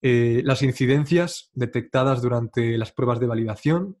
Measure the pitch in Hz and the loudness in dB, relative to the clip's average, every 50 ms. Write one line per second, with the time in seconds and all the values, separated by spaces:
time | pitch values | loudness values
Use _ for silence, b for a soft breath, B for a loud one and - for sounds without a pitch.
0 | - 135 123 120 120 120 117 120 131 - 135 123 139 135 123 - 135 123 135 147 | 2 2 2 4 4 2 2 0 0 0 0 0 0 -2 0 0 2 2 2 2
1 | 151 143 170 170 175 170 - - - _ _ 127 123 120 - 123 120 - _ 131 | 2 2 2 0 0 0 -6 -12 -16 _ _ -6 -6 -4 -4 -6 -6 -2 _ 0
2 | 131 135 135 123 120 123 120 120 117 113 - 123 117 117 117 113 110 - _ - | 2 2 0 0 0 -2 -2 -2 -4 -2 -2 -2 0 0 0 -2 -4 -6 _ -4
3 | 127 120 120 117 123 120 117 113 113 110 107 - - 147 156 175 185 196 190 _ | -2 -2 0 0 -2 -2 -2 -2 -4 -4 -6 -4 -2 0 0 0 -2 -4 -10 _